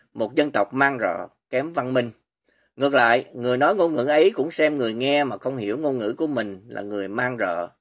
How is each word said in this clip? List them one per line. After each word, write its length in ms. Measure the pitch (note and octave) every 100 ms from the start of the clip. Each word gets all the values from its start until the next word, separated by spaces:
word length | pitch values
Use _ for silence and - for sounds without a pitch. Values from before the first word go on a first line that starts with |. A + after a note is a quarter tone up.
| _
một 220 | - A2 C#3
dân 160 | D3
tộc 220 | - G2+
mang 240 | B2+ C#3 C3+
rợ, 280 | G2+ F2 F2+ _ _
kém 240 | C3 D3+
văn 200 | E3+ B2+
minh. 180 | B2+ A#2+ - _ _ _ _ _ -
Ngược 180 | C#3
lại, 320 | C#3 A#2 A#2+ B2+
người 240 | - B2 B2+
nói 180 | D3 G3+
ngôn 180 | E3+
ngữ 120 | D3+ B2+
ấy 260 | D3+ F#3
cũng 200 | A3+ C#3+
xem 260 | E3 D3+ D3+
người 160 | A#2
nghe 300 | A2 C3 C#3+
mà 140 | C#3 G#2
không 200 | - C3+
hiểu 200 | G#2 A#2+
ngôn 200 | D3+ C3
ngữ 160 | G#2+ B2+
của 100 | D#3+
mình 380 | C3 G#2+ F#2+ A2+
là 140 | A2+
người 260 | G2+ G#2 F#2+
mang 300 | A2 B2+ B2
rợ, 280 | G2 E2+ F2 _